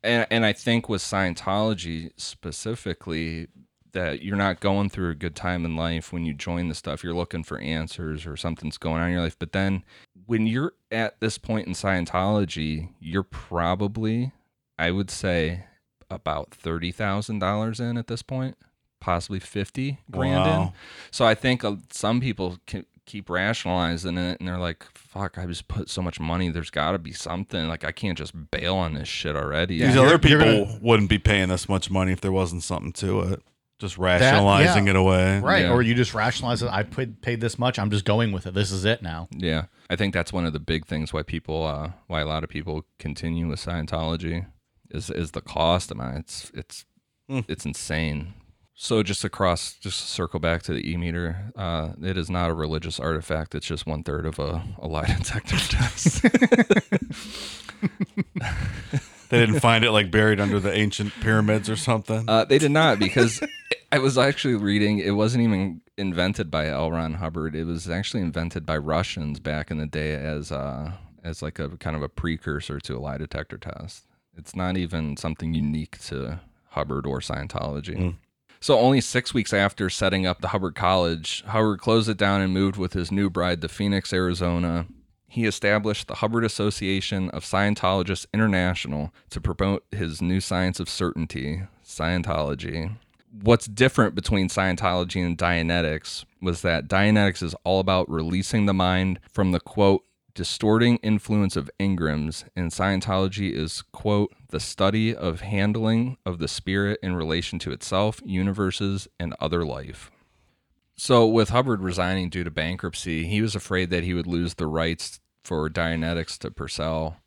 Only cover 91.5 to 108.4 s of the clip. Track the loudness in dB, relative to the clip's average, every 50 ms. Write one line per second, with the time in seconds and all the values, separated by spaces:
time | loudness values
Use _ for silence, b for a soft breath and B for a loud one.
91.5 | -4 -6 -6 -10 _ _ _ -18 -8 -4 -2 0 0 0 0 0 0 -2 0 -2
92.5 | -4 -6 -6 -8 -6 -6 -6 -6 -8 -10 _ _ _ _ _ _ -18 -2 4 4
93.5 | 4 4 4 -4 2 4 4 4 6 4 2 4 2 -2 -2 0 2 2 2 2
94.5 | 2 2 2 2 0 2 0 0 2 2 0 -2 -2 0 0 0 0 2 2 2
95.5 | 2 2 2 2 2 2 2 0 -2 -4 -6 -10 -12 -12 -14 _ _ _ -2 -2
96.5 | -2 0 0 0 0 0 0 0 2 4 6 6 6 6 4 4 2 0 -4 -6
97.5 | -6 -6 _ 2 2 2 4 4 2 2 2 0 -2 -2 -2 0 0 -2 -2 0
98.5 | 0 2 2 2 2 2 2 4 4 2 2 0 -2 -4 _ -8 _ 0 2 2
99.5 | 2 0 -2 -4 2 4 6 6 6 4 _ _ _ _ _ _ _ -8 -6 -6
100.5 | -4 0 4 4 6 6 6 6 4 4 2 2 0 0 2 0 2 2 2 2
101.5 | 0 -2 -4 -6 -4 _ 0 0 2 2 0 0 0 0 -2 -2 -4 -8 -12 -10
102.5 | _ -4 -4 -4 -2 0 0 2 2 0 0 0 0 2 2 0 -2 -2 -4 -2
103.5 | -2 -2 -4 -4 -6 -8 -12 _ -20 -6 -2 0 2 2 2 0 _ _ -20 -8
104.5 | -6 -6 -6 -6 -2 2 2 2 4 2 2 0 0 -2 -2 -4 -4 -4 -4 -2
105.5 | 0 2 2 2 0 0 0 2 2 2 0 0 -4 _ _ -6 -4 -4 -4 -6
106.5 | -6 -6 -4 -2 0 0 0 0 -2 -2 -2 -2 -2 -2 0 0 0 -2 -2 -4
107.5 | -6 -6 -6 -6 -8 -8 -6 -2 0 0 0 0 -2 -4 -8 -4 -2 0